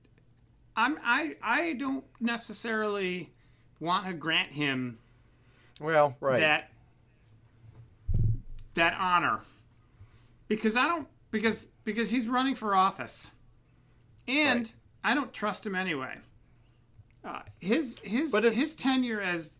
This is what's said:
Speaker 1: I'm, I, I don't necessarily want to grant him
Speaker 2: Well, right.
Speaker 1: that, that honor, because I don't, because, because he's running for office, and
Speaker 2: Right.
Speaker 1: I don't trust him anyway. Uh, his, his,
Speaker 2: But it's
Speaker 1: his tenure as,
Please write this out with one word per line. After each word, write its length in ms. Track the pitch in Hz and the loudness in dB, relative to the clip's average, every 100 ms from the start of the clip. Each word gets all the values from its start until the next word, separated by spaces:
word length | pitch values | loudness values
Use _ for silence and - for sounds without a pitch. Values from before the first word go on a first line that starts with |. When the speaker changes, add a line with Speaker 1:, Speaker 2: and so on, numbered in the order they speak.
| _ _ _ _ _ _ _ - | _ _ _ _ _ _ _ 0
Speaker 1:
I'm, 220 | 247 311 | 0 0
I, 320 | 233 254 311 - | 0 0 -2 -6
I 300 | 214 262 339 | -2 0 0
don't 320 | 247 269 269 - _ | -4 -4 -6 -8 _
necessarily 1120 | 226 233 - 196 233 220 214 202 185 180 151 _ _ _ _ _ | -4 -4 -8 -8 -4 -2 -2 -2 -2 -4 -8 _ _ _ _ _
want 280 | 160 185 185 | -2 -2 -2
to 60 | |
grant 380 | 143 151 165 185 | -6 0 0 0
him 480 | 143 147 131 123 113 _ _ _ _ _ _ - - | -2 -2 0 -4 -8 _ _ _ _ _ _ -20 -10
Speaker 2:
Well, 360 | 151 156 147 127 | 2 4 4 2
right. 200 | 139 127 | 0 4
Speaker 1:
that, 320 | 156 156 - - - _ _ _ _ - - _ - - - - - - - - - - - - | 4 2 0 -18 -20 _ _ _ _ -20 -20 _ -20 -20 -20 -10 2 4 4 2 -2 -14 -8 2
that 200 | 165 - | 2 2
honor, 420 | 185 175 139 110 - - _ _ _ _ - - - - - | 2 4 4 0 -4 -20 _ _ _ _ -20 -20 -20 -20 -4
because 280 | 214 220 233 | 0 2 2
I 120 | 285 | 2
don't, 200 | 339 - _ _ | 0 -4 _ _
because, 360 | 220 220 - - _ | 0 0 -2 -8 _
because 280 | 220 208 214 | -6 -2 0
he's 160 | 247 220 | 0 0
running 280 | 254 269 - | 0 0 -2
for 200 | 214 190 | 0 2
office, 560 | 190 - 120 - - - - - _ _ _ _ _ - - | 2 0 -8 -10 -14 -18 -20 -20 _ _ _ _ _ -16 -2
and 320 | 277 294 240 | 2 4 2
Speaker 2:
Right. 120 | 226 - _ - | -2 -10 _ -6
Speaker 1:
I 100 | 196 233 | 0 0
don't 180 | - | -2
trust 320 | - 208 196 220 | -4 -4 -4 -4
him 100 | 185 | -4
anyway. 400 | 185 147 127 - - - _ _ _ _ _ - - _ | -2 -4 -6 -12 -18 -20 _ _ _ _ _ -20 -20 _
Uh, 180 | - 135 - - | -12 -12 -12 -10
his, 380 | 170 269 262 - | 0 0 0 -8
his, 280 | - 226 311 | -4 -2 0
Speaker 2:
But 140 | 208 226 | 2 2
it's 100 | 208 | 2
Speaker 1:
his 200 | 302 - | 0 0
tenure 440 | 269 262 247 214 | 0 2 0 -2
as, 340 | 185 175 156 | -2 -4 -6